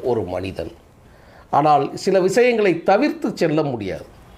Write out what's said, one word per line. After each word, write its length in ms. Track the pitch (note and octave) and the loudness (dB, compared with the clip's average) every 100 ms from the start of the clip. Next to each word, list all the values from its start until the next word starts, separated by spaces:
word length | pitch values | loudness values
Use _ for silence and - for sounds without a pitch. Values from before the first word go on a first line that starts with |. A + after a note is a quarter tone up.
ஒரு 200 | C3 A2+ | -2 -2
மனிதன். 500 | F2+ F2+ F#2+ E2 E2 - _ _ - - - - - | -2 -6 -8 -8 -10 -14 _ _ -20 -20 -20 -20 -4
ஆனால் 460 | C#3+ D3+ C#3+ C#3 - | 2 4 2 0 -4
சில 240 | G3 F#3+ | 0 2
விஷயங்களை 640 | F#3 A#3+ B3 A3+ G3+ E3 | 2 2 2 4 2 0
தவிர்த்து 480 | - G#3 D4+ - B3 | 2 2 2 -2 -6
செல்ல 280 | - F3 D#3 | -2 0 0
முடியாது. 420 | C#3+ A#2 F#2+ D#2+ - - - | -2 -4 -6 -10 -12 -20 -20